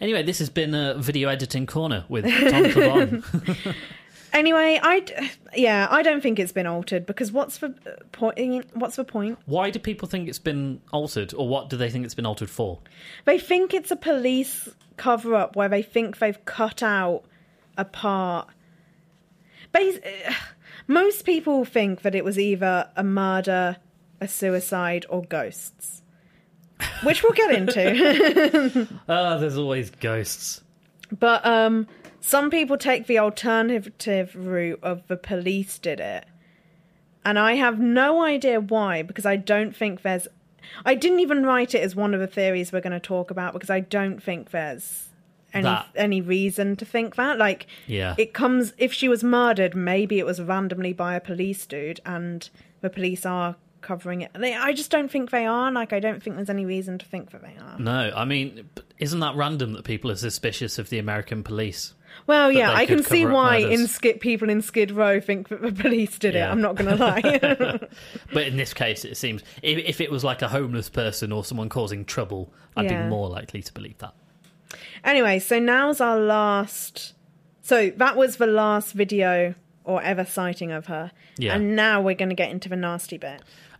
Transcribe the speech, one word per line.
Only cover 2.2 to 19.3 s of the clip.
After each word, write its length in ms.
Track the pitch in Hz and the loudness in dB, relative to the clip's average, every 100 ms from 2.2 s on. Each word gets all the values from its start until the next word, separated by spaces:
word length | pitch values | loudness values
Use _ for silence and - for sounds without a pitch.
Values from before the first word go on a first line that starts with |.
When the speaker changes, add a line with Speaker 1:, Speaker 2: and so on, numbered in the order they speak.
Speaker 2:
<laughs> 260 | 220 233 277 | 2 4 4
Speaker 1:
Tom 200 | 262 311 | 6 6
Cabon. 540 | - 269 269 262 226 - | 6 6 4 2 -2 -2
<laughs> 440 | 175 - 180 196 - - - - - - | -4 -2 -4 -6 -8 -12 -20 -20 -20 0
Speaker 2:
Anyway, 480 | 302 311 320 320 320 | 2 4 6 4 4
I 180 | 320 370 | 4 4
d-, 140 | 370 - 269 - - 233 | 0 -6 -8 -8 -8 2
yeah, 320 | 240 202 196 | 4 4 4
I 120 | 285 | 4
don't 180 | 311 294 | 4 2
think 180 | 262 214 | 2 0
it's 140 | 180 | 0
been 140 | 190 175 | -2 -2
altered, 400 | 170 180 180 175 | -4 -2 -4 -4
because 260 | 202 220 | -4 -2
what's 260 | 247 285 - | -2 -4 -6
the 120 | 294 262 - - - | -8 -8 -18 -20 -20
point? 540 | - 220 - 254 254 - 233 | -4 -2 0 -2 -2 -6 -6
What's 200 | 233 254 | -6 -4
the 80 | |
point? 340 | 262 220 208 233 - | -6 -4 -4 -6 -4
Speaker 1:
Why 240 | 160 196 | -2 0
do 80 | 185 | -2
people 280 | - 208 180 | -6 -8 -6
think 220 | 190 170 | -6 -6
it's 100 | - | -6
been 440 | 170 143 139 131 - | -4 -4 -4 -8 -6
altered, 400 | 147 151 - 98 | -4 -2 -4 -6
or 160 | - 127 | -4 -2
what 220 | 135 139 | -2 -4
do 80 | 123 | -4
they 100 | 120 | -4
think 160 | 117 | -4
it's 100 | 120 | -6
been 120 | - 113 | -4 -4
altered 240 | 104 107 | -4 -8
for? 280 | - 107 87 - - - - | -4 -6 -6 -16 -20 -20 -2
Speaker 2:
They 140 | - 359 | 2 2
think 340 | - 359 370 | 2 2 2
it's 180 | 381 - | -2 -2
a 60 | 339 | -4
police 720 | 320 285 247 254 262 - - - _ - | 0 0 2 0 -2 -8 -14 -18 _ -4
cover-up 580 | 262 233 233 220 185 202 | 0 0 2 2 2 0
where 140 | 202 | 0
they 100 | 202 | 0
think 380 | 214 233 220 - | 0 -2 -2 -2
they've 260 | 220 202 | -2 -2
cut 380 | - - 220 - | -10 -4 -4 0
out 420 | 226 196 180 170 - _ _ _ _ - | -2 0 0 -2 -6 _ _ _ _ -8
a 80 | 196 | -8
part. 640 | - 214 190 185 170 - _ _ _ _ _ _ _ _ | -4 -2 0 -2 -4 -8 _ _ _ _ _ _ _ _